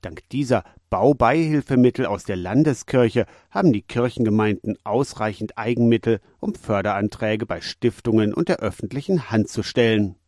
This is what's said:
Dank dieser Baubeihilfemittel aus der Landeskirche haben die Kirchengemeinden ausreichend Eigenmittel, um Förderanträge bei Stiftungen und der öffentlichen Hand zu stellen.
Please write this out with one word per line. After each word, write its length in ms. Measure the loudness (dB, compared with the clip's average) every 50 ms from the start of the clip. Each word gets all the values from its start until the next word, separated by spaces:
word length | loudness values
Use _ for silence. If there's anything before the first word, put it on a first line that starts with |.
Dank 260 | -14 -14 -16 -16 _ _ -6
dieser 320 | -6 -2 0 0 0 0 -4 _ -20 _ _
Baubeihilfemittel 1160 | -2 2 4 4 4 6 4 2 4 2 2 2 0 0 0 2 4 4 4 4 4 2 -2
aus 200 | -2 -4 -6 -4
der 100 | -6 -6
Landeskirche 880 | -6 -4 0 2 2 2 2 0 -2 -6 -2 2 2 2 4 2 0 -2 _ -6 _ _ _
haben 220 | _ 2 2 2
die 120 | 2 2 -2
Kirchengemeinden 920 | _ -4 -2 -2 -2 -2 -2 0 0 2 2 2 2 0 -2 _ -8 -8 _ _
ausreichend 760 | -4 -2 -2 -2 -2 -4 -6 -6 -6 -4 -6 -10 -12 -10 -8
Eigenmittel, 640 | -4 -4 0 2 4 4 4 2 2 0 -2 -2 _ _ _ _
um 140 | -8 -8 -8
Förderanträge 880 | -8 -4 -2 -2 0 0 0 -2 -2 -2 -4 -4 -4 -4 -2 -2 -2 -4
bei 160 | -6 -6 -8
Stiftungen 720 | -8 -12 -12 _ -2 -2 -2 -2 -4 0 2 2 2 2 0
und 160 | -2 -2 -2
der 100 | -2 -2
öffentlichen 720 | -2 -6 -6 -6 -12 -8 -8 -8 -4 -2 -2 -2 -2 0
Hand 160 | 0 0 0 0
zu 160 | -4 -8 -8
stellen. 520 | -4 0 0 2 2 2 0 0 -2 -6 _ _